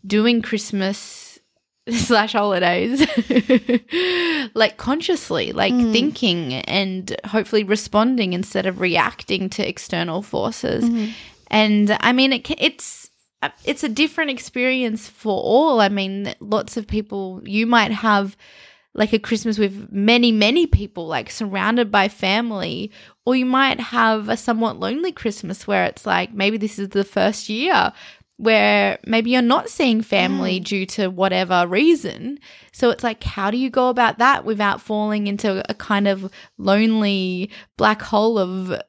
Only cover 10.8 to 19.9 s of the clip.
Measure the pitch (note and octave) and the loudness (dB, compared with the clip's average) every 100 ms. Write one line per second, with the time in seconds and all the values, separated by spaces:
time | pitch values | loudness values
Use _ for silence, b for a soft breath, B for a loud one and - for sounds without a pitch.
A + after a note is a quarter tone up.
10.8 | A#3+ A#3 G#3+ A3+ B B _ G#3+ G#3+ G#3 | 0 0 -4 -8 B B _ 0 4 4
11.8 | G#3 G#3 A#3 B3 C4+ B3 - D#4+ D#4 - | 4 2 2 4 2 0 -4 -2 -2 -2
12.8 | - - - _ _ _ - - - C#4+ | -10 -10 -16 _ _ _ -8 -6 -6 -4
13.8 | D4 A3 D4 - D4+ B3+ - B3 B3+ B3+ | -4 0 0 0 -4 -6 -8 -2 0 0
14.8 | A#3+ A3 - - G#3+ F#3+ - A#3 D#4+ A#3+ | -2 -6 -10 -8 -4 -2 2 4 4 4
15.8 | G3+ G3+ F#3+ G3 G3+ - G#3 G#3 - - | 4 2 -4 -6 -8 -10 -2 -2 -2 -8
16.8 | G#3 G#3+ G#3 G3+ F#3+ F#3 - G#3 A3+ A#3+ | -4 -6 -4 -8 -8 -10 -6 -2 4 4
17.8 | G#3 G#3 A3 G3+ G3 - B B B B | 4 0 2 2 0 -8 B B B B
18.8 | B - G#3+ A3 G#3+ A3+ A#3 G#3+ G3+ G3 | B -2 0 0 0 -4 -2 0 -2 -2
19.8 | G#3 | -10